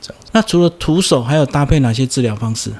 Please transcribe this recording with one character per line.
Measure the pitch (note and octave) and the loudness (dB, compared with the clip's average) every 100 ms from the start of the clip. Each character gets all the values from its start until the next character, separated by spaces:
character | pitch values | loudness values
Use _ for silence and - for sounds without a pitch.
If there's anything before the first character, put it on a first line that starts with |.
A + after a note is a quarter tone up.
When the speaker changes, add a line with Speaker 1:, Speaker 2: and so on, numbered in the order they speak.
Speaker 1:
这 | - | -20
样 | - | -20
子。 | - | -4
Speaker 2:
那 | A3+ | -2
除 | G#3+ E3+ | 0 2
了 | F3 E3+ | 2 0
徒 | - D#3+ | -2 0
手， | F#3+ C#3+ | 2 0
还 | A#2 D3+ | 2 0
有 | C#3 | 0
搭 | D3 | 0
配 | C#3+ D#3 | 2 2
哪 | B2+ | 2
些 | A2+ | 0
治 | B2+ - | -2 -2
疗 | A#2+ G#2 | -2 -2
方 | A2+ A2+ | -4 -6
式？ | - G#2+ | -8 -10